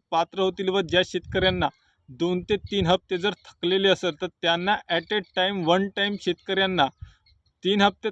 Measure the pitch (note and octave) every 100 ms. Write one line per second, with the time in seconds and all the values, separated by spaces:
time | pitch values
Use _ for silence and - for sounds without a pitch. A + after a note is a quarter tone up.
0 | - D#3+ E3+ - F#3+ F#3 F#3+ F#3+ E3+ F3
1 | F3+ F#3 - - F#3 F#3 D3 - _ _
2 | - B2 E3+ F3+ F3 G#3 - G3+ E3+ F#3
3 | - F#3 F#3+ - - - F3 F#3+ G3 F#3
4 | F3+ D3+ F3+ - E3+ E3+ F3+ G#3 - E3+
5 | D#3+ G#3+ F#3 - F#3 G3+ D#3+ F3+ G3 G3
6 | G3+ G3+ - F3 - F#3+ F#3+ F#3 C3+ -
7 | - - _ _ _ _ F#3 G3+ G3+ -
8 | A3+